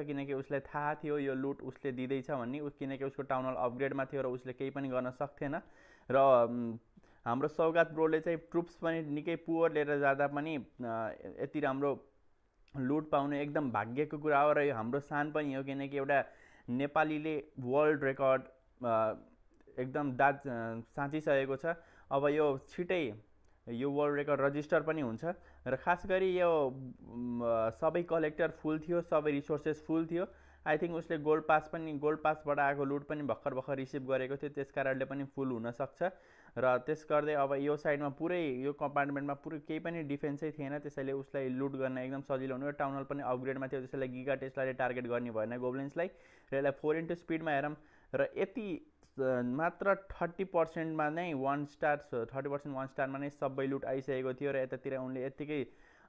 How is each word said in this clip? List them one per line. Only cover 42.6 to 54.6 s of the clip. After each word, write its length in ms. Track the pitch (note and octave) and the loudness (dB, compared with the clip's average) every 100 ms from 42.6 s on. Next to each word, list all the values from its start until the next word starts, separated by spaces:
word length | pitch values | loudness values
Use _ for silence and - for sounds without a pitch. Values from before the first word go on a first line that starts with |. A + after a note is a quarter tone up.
| C#3+ | -4
टाउन 240 | C#3+ C#3+ C#3 | -2 -2 -4
हल 80 | |
पनि 200 | C3 C#3+ | -6 -4
अपग्रेडमा 440 | B2+ B2+ C3+ C3+ C3 | -2 -2 -2 -4 -4
थियो, 120 | C3+ | -6
त्यसैले 280 | B2+ C#3 C3 | -6 -4 -4
गिगा 280 | B2+ C3 C3+ | -4 -4 -2
टेस्लाले 380 | C3 C3+ C3 | -4 -2 -2
टार्गेट 340 | B2+ B2+ B2 B2 | 0 0 0 -2
गर्ने 240 | A#2+ A#2+ | -2 -2
भएन 260 | A2 G#2+ B2 | -2 -2 -2
गोब्लिन्सलाई। 500 | B2+ C3 C#3 E3+ E3+ - - - - | -2 -2 -4 -4 -4 -6 -20 -20 -4
र 20 | - | 0
यसलाई 160 | C#3 | 0
फोर 260 | C#3 D3 D#3+ | 0 0 0
इन्टु 180 | E3 E3+ | -2 -6
स्पिडमा 360 | - D#3+ D#3+ | -4 -2 0
हेरौँ। 240 | C#3 D3 D3+ - - _ C3 | 0 0 -6 -14 -20 _ 0
र 140 | C#3 - | 0 0
यति, 560 | F#3+ - G#3 E3 - _ - - | -2 -2 -6 -6 -10 _ -12 -2
अ, 220 | C3 B2+ | 0 2
मात्र 520 | B2 C3 E3+ E3+ G3 F#3+ | 0 0 -2 0 0 0
थर्टी 480 | - - E3+ E3+ | -2 -4 -4 -2
पर्सेन्टमा 640 | F#3 E3+ D#3+ E3+ D#3+ D#3 D3+ | -2 2 0 0 -4 0 -2
नै 240 | D#3+ F3+ | -2 -4
वान 320 | C#3 C3+ C#3+ C#3+ | -2 0 -2 -4
स्टार, 440 | - D#3 D3 - | -2 0 0 -2
थर्टी 360 | B2 A2+ C3+ C#3 | -6 -4 -6 -4
पर्सेन्ट 260 | C#3+ D3 C3+ | -6 -6 -8
वान 120 | C3 | -6
स्टारमा 300 | - C3+ C3+ | -4 -4 -4
नै 120 | C#3+ | -8
सबै 380 | C#3+ C#3 C3+ C3+ | -4 -4 0 0
लुट 180 | C3+ - | 0 -2
आइसकेको 480 | C3+ C3 C3 C3 | -2 -2 -2 -2
थियो। 180 | C3 C#3+ | -2 -2
र 60 | |
यतातिर 400 | C#3 | 0